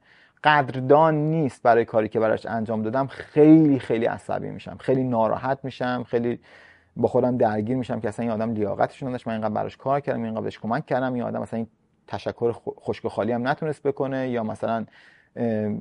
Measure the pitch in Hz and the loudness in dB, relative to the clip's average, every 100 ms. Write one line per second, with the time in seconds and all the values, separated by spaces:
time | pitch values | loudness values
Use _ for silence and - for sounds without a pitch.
0 | _ _ _ _ 147 147 127 127 127 147 | _ _ _ _ 2 4 2 -2 4 6
1 | 160 151 151 165 143 - 120 117 113 113 | 6 2 0 0 -2 0 4 4 4 0
2 | 110 113 110 110 - 113 110 110 110 127 | 0 0 0 -2 -4 -6 -4 -4 -2 -2
3 | 135 - - 151 151 160 156 135 - 117 | -4 -8 -4 6 10 10 8 4 0 0
4 | 113 98 - 98 104 101 - 90 - 131 | 0 -2 -6 -6 -6 -12 -14 -10 0 2
5 | 127 117 110 110 127 139 131 - 123 123 | 2 2 2 0 -2 -4 -6 -6 -4 -4
6 | 120 120 120 117 _ - - - _ - | -2 -2 0 -4 _ -20 -20 -20 _ -2
7 | 117 127 123 123 113 107 107 131 120 113 | 0 2 2 2 0 0 -2 -4 -4 -6
8 | 110 104 117 107 113 107 101 101 127 - | -6 -4 -4 -2 -4 -2 -2 0 -2 -2
9 | 135 127 - 110 107 104 104 - 131 143 | -10 -8 -6 -4 -4 -4 -6 -8 -4 -2
10 | 143 123 113 110 104 - 110 117 - 127 | -2 -4 -4 -6 -8 -8 -6 -6 -2 -4
11 | 131 123 110 113 117 113 110 _ _ _ | -2 -4 -4 -6 -6 -6 -8 _ _ _
12 | - 101 - - 117 113 - - - 113 | -12 -8 -8 -2 -2 -2 -8 -10 -6 -6
13 | 110 - 104 120 123 151 156 143 139 - | -6 -4 -2 -2 -2 -2 -4 -4 -4 -4
14 | 135 135 127 120 107 104 110 113 107 - | -4 -4 -4 -4 -4 -6 -4 -4 -6 -14
15 | - _ _ - 117 107 107 110 | -20 _ _ -6 -2 -2 -2 -4